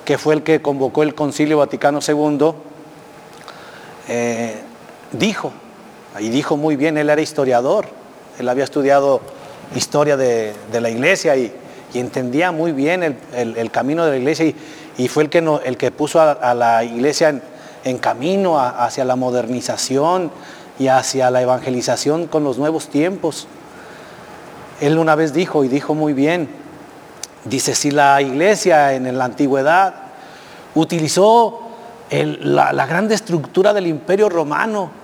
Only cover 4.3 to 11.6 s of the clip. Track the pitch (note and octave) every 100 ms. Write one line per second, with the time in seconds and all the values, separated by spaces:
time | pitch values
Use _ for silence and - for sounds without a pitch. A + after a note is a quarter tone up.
4.3 | A2+ A#2 G#2+ - - - - - A2 G3
5.3 | G3 C#3+ - - - - - - G2 A2
6.3 | B2 C#3+ D3+ D#3 C#3+ D#3 D3+ D3 D3+ D#3
7.3 | - C3 A#2+ C3 G#3 - - - - -
8.3 | - B2 B2+ C3+ D3+ C3+ C#3 C#3 B2+ -
9.3 | - - - - C3 - D3 D3+ C#3 C3
10.3 | A#2 G#2+ G#2+ G#2+ A#2 A#2 A2+ D3 F#3+ E3
11.3 | C3+ A2+ -